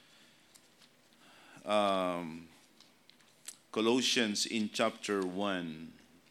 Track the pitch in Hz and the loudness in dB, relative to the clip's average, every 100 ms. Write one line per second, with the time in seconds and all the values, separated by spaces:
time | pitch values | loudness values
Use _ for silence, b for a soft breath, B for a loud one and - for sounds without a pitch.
0 | B B B B B - - _ - _ | B B B B B -20 -20 _ -20 _
1 | _ B B B B B - 104 101 95 | _ B B B B B 0 4 4 4
2 | 90 87 85 82 82 B B - - _ | 2 -2 -6 -10 -14 B B -20 -20 _
3 | - - _ _ - - _ 110 113 127 | -20 -20 _ _ -20 -20 _ 0 2 4
4 | 120 127 110 101 - 113 107 - 113 - | 2 2 0 0 -2 -2 -2 0 -2 -2
5 | - 101 92 92 101 92 85 78 82 - | -2 -2 -2 -2 -2 -2 -6 -10 -14 -18
6 | - - _ | -20 -20 _